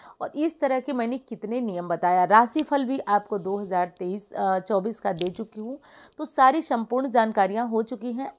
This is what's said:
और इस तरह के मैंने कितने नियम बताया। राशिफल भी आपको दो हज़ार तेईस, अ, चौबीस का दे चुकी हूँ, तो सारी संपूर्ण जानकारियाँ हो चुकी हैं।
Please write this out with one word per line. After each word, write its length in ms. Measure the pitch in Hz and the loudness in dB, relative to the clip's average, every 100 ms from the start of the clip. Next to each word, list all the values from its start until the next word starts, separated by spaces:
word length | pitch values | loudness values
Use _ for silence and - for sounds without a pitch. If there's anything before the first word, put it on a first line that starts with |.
| - - | -18 -10
और 120 | - | -8
इस 260 | 277 320 - | -2 -4 0
तरह 200 | 277 262 | 0 0
के 120 | 262 | -2
मैंने 260 | 254 233 262 | -2 -2 -4
कितने 420 | - 214 208 247 | -8 -10 -6 -4
नियम 280 | 233 175 175 | -4 -4 -4
बताया। 360 | 165 175 180 | 0 2 4
राशिफल 600 | 180 214 240 311 - 285 | 6 6 6 2 0 0
भी 140 | 247 269 | 0 -2
आपको 400 | - 208 - 208 | 0 0 0 -6
दो 200 | 180 202 | -4 -6
हज़ार 340 | 196 180 175 - | -2 -2 -2 -4
तेईस, 340 | 180 202 - | -6 -6 -8
अ, 260 | - 196 190 | -4 0 0
चौबीस 420 | 185 202 202 220 | 0 0 0 -4
का 120 | 202 | -4
दे 180 | 170 180 | -2 -4
चुकी 300 | 175 220 214 | -6 -12 -10
हूँ, 200 | 220 285 - - - - | -10 -12 -16 -20 -18 -12
तो 60 | |
सारी 380 | 302 - 262 311 | -4 4 4 4
संपूर्ण 460 | - 240 220 247 269 | 0 -2 -2 -2 2
जानकारियाँ 600 | 233 220 220 190 214 240 | 2 2 2 2 0 -2
हो 140 | 220 | -2
चुकी 300 | 220 233 240 | -2 -6 -8
हैं। 200 | 233 269 | -8 -8